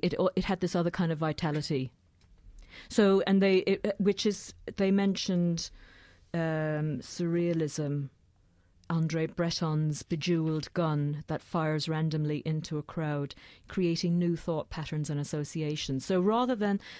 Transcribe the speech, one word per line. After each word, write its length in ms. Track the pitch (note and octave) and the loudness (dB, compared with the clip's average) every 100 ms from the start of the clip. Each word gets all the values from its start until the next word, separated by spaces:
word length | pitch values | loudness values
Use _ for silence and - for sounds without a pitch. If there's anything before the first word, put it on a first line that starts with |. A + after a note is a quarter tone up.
it, 120 | F3 - F#3 | 0 0 0
it 100 | - | 0
had 160 | - F#3 | -2 0
this 140 | F3 | 0
other 160 | F3 E3+ | 0 0
kind 220 | F3+ E3+ | 2 0
of 60 | D#3 | 0
vitality. 760 | D#3 D3+ D#3 D3+ D3 C#3+ B2+ - _ _ - - - - - - - | -2 -2 -2 -2 0 -2 -2 -8 _ _ -20 -20 -20 -20 -20 -20 -2
So, 340 | - G3+ F#3+ - | 4 6 6 6
and 140 | G3 | 6
they, 160 | G3 F#3+ | 6 6
it, 360 | - G3 G#3+ - | 4 2 0 0
which 280 | G3 G3 G#3+ | 2 2 2
is, 260 | G3 - - - - | 0 -4 -12 -8 0
they 140 | G3 | 2
mentioned, 800 | G3 G3 F#3+ - F3+ F3 E3 - - - - - - _ | 4 4 0 0 0 2 0 -6 -12 -20 -20 -20 -20 _
um, 640 | E3+ E3 D#3 D#3 D3+ D#3 D3 | -4 -2 -2 -2 -2 -2 -4
surrealism, 1080 | - - E3+ E3+ E3+ E3 D3+ - C#3+ C#3+ C#3 _ _ _ _ _ _ _ - | -6 -4 0 2 2 0 -2 -2 -2 -2 -4 _ _ _ _ _ _ _ -4
André 440 | E3 D#3+ D#3+ D#3+ | 0 0 0 -2
Breton's 680 | - E3+ - D#3+ D#3 D#3 C#3+ | 0 -2 0 0 0 0 -2
bejeweled 680 | - E3 F3+ E3+ D#3+ D#3 - | -4 -4 0 2 2 -2 -4
gun 500 | - E3 D3 D3 D3 - | -2 0 0 0 -4 -6
that 160 | D#3 | -8
fires 460 | - E3+ D#3 D#3 D#3+ | -4 -2 0 0 -2
randomly 540 | D#3 D#3+ D#3 D3+ D3+ | -2 0 0 -2 -2
into 340 | - D#3 - D3+ | -4 -4 -4 -6
a 40 | |
crowd, 520 | - - D#3 D3 C#3+ - - - - | -6 -4 -2 -2 -4 -10 -20 -20 -10
creating 500 | - F3 E3 F3 F3 | -2 0 0 0 2
new 180 | F3 E3 | 2 0
thought 340 | - D#3 - | -2 -4 -4
patterns 400 | - D3+ D3+ D3 | -8 -6 -4 -4
and 80 | C#3+ | -4
associations. 840 | C#3+ D3+ C#3+ D#3+ D3+ D3+ - C3 | -4 -4 -6 -4 -4 -4 -4 -4
So 160 | - F#3 | 0 2
rather 340 | F#3+ A3+ B3 | 2 2 0
than 260 | A#3 G#3 G3 - | 0 0 -2 -4